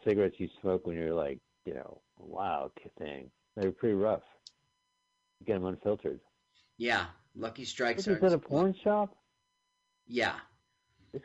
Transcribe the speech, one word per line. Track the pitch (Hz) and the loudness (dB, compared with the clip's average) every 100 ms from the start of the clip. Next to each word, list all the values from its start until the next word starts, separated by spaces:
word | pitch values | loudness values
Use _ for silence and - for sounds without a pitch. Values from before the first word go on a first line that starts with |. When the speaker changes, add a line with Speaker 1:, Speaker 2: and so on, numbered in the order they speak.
Speaker 1:
cigarettes | - 101 95 - | 2 4 4 0
you | 87 - | -6 -4
smoke | 98 92 90 | 0 0 0
when | 82 | -2
you're, | 80 | 0
like, | 82 71 67 - _ - | 0 -2 -4 -12 _ -10
you | 67 | -10
know, | - - _ - | -10 -16 _ -20
wow, | 78 85 98 76 67 - | -12 -6 -2 -2 -4 -10
k-, | - - | -18 -12
thing. | 76 69 65 _ _ 107 | -10 -10 -14 _ _ -4
They're | 95 | -2
pretty | 95 120 98 | 0 0 2
rough. | 107 92 - - - - _ _ _ _ _ _ _ _ | 2 0 -4 -20 -20 -20 _ _ _ _ _ _ _ _
You | 113 | -2
get | 98 | -2
'em | 92 | -2
unfiltered. | 90 104 104 71 67 - _ _ _ _ - | -2 -2 -2 -4 -6 -12 _ _ _ _ -4
Speaker 2:
Yeah, | 120 107 85 - _ - | 0 0 0 -8 _ -10
Lucky | 110 131 120 | -10 -8 -8
Strikes | - 120 120 196 | -2 0 0 0
Speaker 1:
What, | |
Speaker 2:
are | 170 | 4
Speaker 1:
is | 185 | 4
that | |
a | 165 | 4
porn | - 143 190 185 | 2 2 4 2
shop? | 208 208 202 - _ _ _ _ _ _ _ _ - | 2 2 0 -6 _ _ _ _ _ _ _ _ -6
Speaker 2:
Yeah. | 120 98 - - _ _ _ _ _ _ | 0 0 -2 -10 _ _ _ _ _ _
Speaker 1:
This | 139 | -12